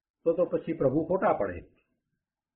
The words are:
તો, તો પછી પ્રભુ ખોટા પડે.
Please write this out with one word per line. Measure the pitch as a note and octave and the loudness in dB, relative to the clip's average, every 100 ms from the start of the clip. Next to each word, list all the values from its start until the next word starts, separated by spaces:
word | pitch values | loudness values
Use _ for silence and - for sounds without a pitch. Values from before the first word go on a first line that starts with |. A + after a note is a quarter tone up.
| _ _ E3 | _ _ -2
તો, | |
તો | E3+ E3+ | 0 0
પછી | E3 - D#3 | -2 -4 0
પ્રભુ | C#3 D3+ | 0 2
ખોટા | D#3 F#3 F3+ D3+ | 0 0 2 0
પડે. | G2 F2 - _ _ _ _ _ _ _ _ | -2 -6 -14 _ _ _ _ _ _ _ _